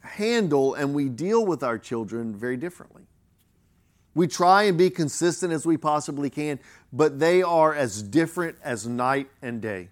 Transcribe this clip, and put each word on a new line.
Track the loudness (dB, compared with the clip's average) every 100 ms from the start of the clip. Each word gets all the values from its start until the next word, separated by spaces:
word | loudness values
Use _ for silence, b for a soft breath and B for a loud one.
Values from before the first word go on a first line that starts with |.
handle | -18 -4 0 0 2 2 2 0
and | -2
we | -2 -4
deal | -4 0 0
with | 0 -2
our | -2 -4
children | -6 -6 -6 -6 -8 -6
very | -6 -6
differently. | -8 -12 -20 -20 _ _ _ _ _ _ _ _ _ _ _
We | 0 0
try | 4 6 6
and | 6 4
be | 2
consistent | 2 -4 0 -2 0 -4
as | -2 0
we | 0
possibly | 0 -2 -2 -6 -6
can, | -4 -6 -6 b b b
but | 0 0 4
they | 4 4
are | 4 4 4
as | 4 -2 -4
different | -2 0 0 -2 -6 -6
as | -8 -6 -6
night | -2 0 0 -4 _
and | -10 -8
day. | -6 -8 -12